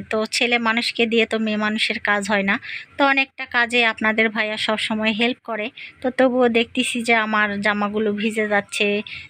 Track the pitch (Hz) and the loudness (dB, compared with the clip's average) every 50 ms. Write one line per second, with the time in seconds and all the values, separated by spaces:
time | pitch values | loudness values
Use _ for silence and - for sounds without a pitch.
0 | 196 - 226 220 220 - - - 254 240 240 240 233 220 220 233 - - - - | -4 -2 -2 -2 -2 -2 -2 -2 0 0 2 2 2 0 0 0 -2 -2 -2 -2
1 | 233 220 226 226 226 226 226 220 220 214 214 208 214 214 214 220 - - 220 226 | 0 2 2 2 2 2 0 -2 -2 -2 -2 -2 -2 -2 -2 -2 -2 -2 -4 -2
2 | - 208 208 208 196 208 208 196 196 196 214 - - - - - - - - - | 0 0 0 0 0 0 0 0 2 0 -2 -2 -4 -10 -14 -14 -14 -8 -2 2
3 | 285 277 269 269 269 - _ - 262 - - 240 240 226 240 247 233 226 220 - | 2 4 4 2 0 -2 _ -12 -8 -2 0 0 2 2 2 2 2 2 0 0
4 | 220 214 214 220 220 220 208 226 214 214 214 - - 226 214 - - - 220 214 | 0 0 2 2 2 2 0 -2 -2 -2 -4 -4 -2 -2 -2 -2 -2 -2 -2 -2
5 | 214 220 208 208 233 240 254 - - 233 220 214 214 254 - - - - - - | 0 0 0 0 0 0 -2 -4 -8 -8 -6 -6 -6 -8 -10 -14 -18 -20 -10 -6
6 | - 254 - - 262 254 240 254 247 240 226 226 233 - - 262 240 - - 240 | -6 -2 2 4 4 4 4 4 4 4 4 2 0 0 -2 -2 -2 -2 -4 -2
7 | 226 233 233 220 214 214 214 208 208 208 202 202 202 214 202 208 208 202 208 214 | 0 2 2 2 2 2 2 2 2 0 0 0 0 0 0 0 -2 -2 -2 -2
8 | 220 208 208 202 214 226 208 220 214 208 208 202 202 - - - 208 202 202 208 | -2 -2 -2 -2 -2 -2 -2 -2 0 0 0 0 0 -2 -2 -2 0 0 0 -2
9 | 208 - - - - | -4 -6 -12 -16 -16